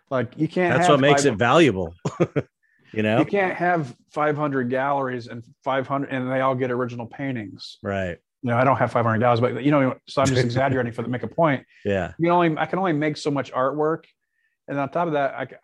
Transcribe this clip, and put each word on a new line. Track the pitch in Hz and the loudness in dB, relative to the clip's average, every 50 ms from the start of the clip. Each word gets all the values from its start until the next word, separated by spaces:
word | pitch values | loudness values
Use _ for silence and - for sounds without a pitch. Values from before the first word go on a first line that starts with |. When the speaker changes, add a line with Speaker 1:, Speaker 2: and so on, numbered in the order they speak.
| _ - | _ -6
Speaker 1:
Like, | 139 127 120 - - | -4 -4 -4 -4 -4
you | 135 156 156 | -4 -4 -2
can't | - 180 180 175 123 | 0 0 0 2 2
Speaker 2:
That's | 147 175 | 4 4
Speaker 1:
have | 180 151 | 6 6
Speaker 2:
what | 135 | 6
makes | 131 147 147 143 139 | 6 6 6 4 4
it | 139 | 2
Speaker 1:
five | 113 | 2
hundred | 92 | 2
Speaker 2:
valuable. | 117 117 135 165 170 135 98 95 90 80 85 - - - - - | 4 4 6 6 6 6 4 2 -2 -6 -8 -8 -10 -8 -4 -2
<laughs> | 175 - - 151 - _ _ _ _ _ _ _ _ _ - | -2 -2 -2 -4 -6 _ _ _ _ _ _ _ _ _ -4
You | 107 107 | -2 0
know? | 107 110 120 | 2 2 2
Speaker 1:
You | 156 | 2
can't | - 202 202 190 185 - | 2 2 0 0 0 -2
have | - 175 180 180 165 147 120 117 - _ _ - | -2 0 0 0 0 -2 -6 -10 -16 _ _ -6
five | 151 151 151 147 | -2 -2 0 0
hundred | 143 151 147 139 135 123 120 | -2 -2 -2 -2 -2 -2 -2
galleries | 131 131 131 143 143 139 135 127 127 123 113 | -2 -2 -2 -2 -2 -2 -2 -4 -6 -8 -10
and | 113 120 120 117 - - _ - | -12 -14 -16 -16 -18 -20 _ -4
five | 139 131 135 127 - | -2 -2 -2 -2 -2
hundred, | 139 139 139 - | -4 -4 -4 -4
and | 135 131 127 127 | -6 -6 -4 -2
they | 131 131 131 | -2 0 0
all | 135 135 | 0 0
get | 127 131 127 | 0 -2 -2
original | 123 123 127 120 120 120 117 | -2 -2 -4 -4 -6 -8 -12
paintings. | 110 - - 139 139 131 117 101 95 - - - - - - - | -12 -10 -8 -8 -6 -6 -6 -8 -10 -12 -16 -18 -20 -18 -10 -6
Speaker 2:
Right. | 101 98 98 95 90 85 - _ _ _ _ - | -4 -4 -2 -2 -4 -6 -10 _ _ _ _ -4
Speaker 1:
You | 123 | -2
know, | 120 | 0
I | 117 127 | 2 2
don't | 139 131 | 2 2
have | - 131 120 - | 2 0 0 0
five | 123 117 | 0 0
hundred | 117 110 107 | 2 2 2
galleries, | 120 120 120 113 | 2 2 2 4
but, | 123 120 117 117 123 | 2 0 0 0 0
you | 143 151 | 2 2
know, | 143 135 127 - - _ | 4 2 2 -2 -4 _
so | - - 143 135 | -6 -2 0 0
I'm | 135 | 2
just | 131 127 127 | 2 2 0
Speaker 2:
<laughs> | |
Speaker 1:
exaggerating | 120 117 131 131 139 131 131 120 117 113 | 0 0 0 0 0 0 0 -2 -2 -4
for | - 113 | -6 -6
to | 117 | -6
make | 127 120 - | -6 -6 -8
a | |
point. | 107 - - 165 156 135 - - _ _ _ - | -6 -2 0 2 2 2 0 -4 _ _ _ -4
Speaker 2:
Yeah. | 202 196 190 - - - - | -2 0 0 -2 -4 -4 -2
Speaker 1:
You | 160 | 0
can | 170 | 2
only, | 175 175 175 165 156 | 4 4 4 2 2
I | 143 156 | 0 -2
can | 151 - 180 | -2 -2 -2
only | 190 185 156 | 0 0 0
make | 143 151 156 151 | 0 0 -2 -4
so | - - 151 143 | -4 -4 -4 -2
much | 139 127 - | -2 -4 -4
artwork. | - 123 127 135 143 151 151 156 165 160 - _ _ _ _ _ _ _ _ _ _ _ _ - | -2 -2 -2 0 0 0 -2 -2 -2 -4 -8 _ _ _ _ _ _ _ _ _ _ _ _ -8
And | 139 143 | -6 -4
on | 143 147 | -4 -4
top | - 170 175 170 | -2 -2 -2 0
of | 147 | 0
that, | 143 139 131 113 | 0 0 -2 -2
I, | 120 135 127 - - | -6 -10 -10 -10 -8